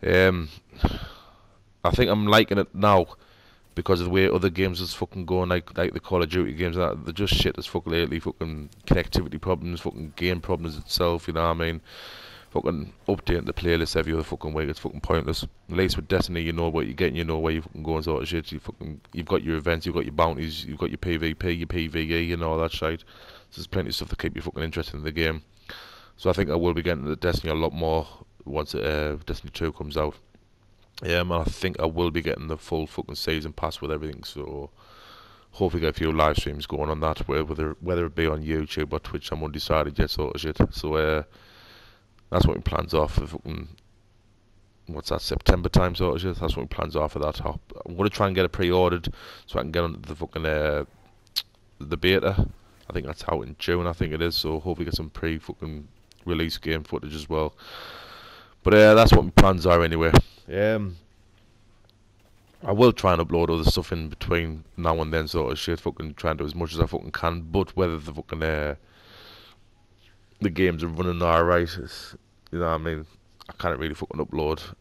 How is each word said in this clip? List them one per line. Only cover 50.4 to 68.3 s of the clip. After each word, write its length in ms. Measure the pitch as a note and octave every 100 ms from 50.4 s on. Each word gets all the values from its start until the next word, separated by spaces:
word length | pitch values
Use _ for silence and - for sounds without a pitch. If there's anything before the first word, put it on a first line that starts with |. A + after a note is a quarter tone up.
| D#2+
uh, 380 | D#2 D2+ D2 D2 - - _ _ - - _ _ _
the 160 | C#2+ D#2
beta. 500 | F2+ F#2+ - G2 - - - - -
I 40 |
think 140 | - C2+
that's 180 | D#2 -
out 140 | D#2+
in 140 | A#1 D2
June, 300 | - F2 F2
I 40 |
think 200 | E2+ F2
it 100 | D#2
is. 140 | E2+ E2+
So 240 | D2+ D#2
hopefully 240 | E2+ E2
get 100 | D#2+
some 160 | - D#2+
pre 280 | - E2 D#2+
fucking 500 | - - D#2+ D2+ D2 - _ - -
release 320 | E2 E2 D#2
game 260 | - D#2+
footage 300 | D2+ D#2 D2
as 140 | D#2 D2+
well. 260 | D#2 D#2 - - - - - - - - - - -
But, 120 | -
uh, 200 | G#2+ G#2+
that's 180 | G#2+ A2+
what 120 | -
my 60 | -
plans 360 | - F#2+ F#2 E2
are 160 | E2+
anyway. 300 | E2+ E2 E2 D#2 - - -
Um, 440 | F2 G#2+ A2 G2+ E2+ _ _ _ _ _ _ _ _ _ _ _ _ _ _ _ _
I 80 | -
will 200 | G2+ B2
try 200 | - F#2+
and 100 | E2+
upload 260 | E2+ E2+ E2
other 200 | E2 D#2+
stuff 240 | - E2+
in 160 | E2+ D#2+
between 560 | D2 - F2 E2 D#2+ D#2+ -
now 240 | E2 E2
and 120 | D#2
then, 160 | D#2+ D#2
sort 240 | F2 C2+
of 60 | D2
shit. 220 | - E2+
Fucking 340 | - - D#2+
try 160 | C#2 E2+
and 80 | D#2
do 60 |
as 100 | D2
much 200 | E2+ E2
as 60 | D#2+
I 60 | E2
fucking 260 | - -
can. 300 | - E2 E2+
But 340 | D#2+ F2 F2+ -
whether 220 | F2+ E2
the 140 | D2+
fucking, 300 | D2+ -